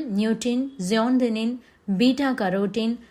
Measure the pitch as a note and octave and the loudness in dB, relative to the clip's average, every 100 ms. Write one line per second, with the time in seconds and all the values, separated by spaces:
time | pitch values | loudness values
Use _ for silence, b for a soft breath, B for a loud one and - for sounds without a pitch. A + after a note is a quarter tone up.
0 | D4 G3 A3 A3 A#3+ A#3+ C4+ - F3+ A3 | 0 0 0 0 -2 -2 -4 -6 -2 0
1 | A#3 B3+ A#3+ A3 A3+ B3 b b - F#3 | 2 2 2 0 -2 -4 b b -4 2
2 | B3 C4 C#4 B3+ G3 F#3+ G3+ G#3+ A3+ A#3+ | 2 2 0 0 0 0 -2 -2 -2 -4
3 | B | B